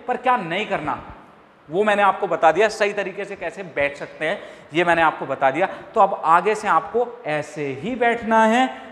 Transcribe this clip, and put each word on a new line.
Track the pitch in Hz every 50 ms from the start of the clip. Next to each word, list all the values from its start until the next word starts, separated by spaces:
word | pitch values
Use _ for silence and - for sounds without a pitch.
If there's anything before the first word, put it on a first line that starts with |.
| -
पर | - 247
क्या | 226 - 254 247
नहीं | 233 180 160 165 196 214
करना | - 196 160 151 143 123 - - - - - - - - - - _ _ _ _ -
वो | 151 190 214
मैंने | 214 202 202 202
आपको | 190 190 - 208
बता | 180 175 - - 160
दिया, | 156 180 220 214
सही | 214 - 214 208 196
तरीके | 202 196 185 180 196 196
से | 190 196
कैसे | - 190 165 - 190 196
बैठ | 165 123 147 143 143 143
सकते | - 160 - - - 156
हैं | 160 156 156 - - - - - - 143
ये | 165 175
मैंने | 175 165 165
आपको | 165 151 156 - 170
बता | 135 135 - 139 135
दिया। | 135 156 190 185 - - - - -
तो | 185
अब | 196 190 202 - -
आगे | 151 165 180 180 208 214
से | 214 220
आपको | 202 170 160 - - - 233 247 233 233 - -
ऐसे | 147 151 151 147 - - 156 147 139 131
ही | 120 139 220 262
बैठना | 214 240 233 226 - - 214 226 220 220
है। | 220 226 247 262 262 - - - -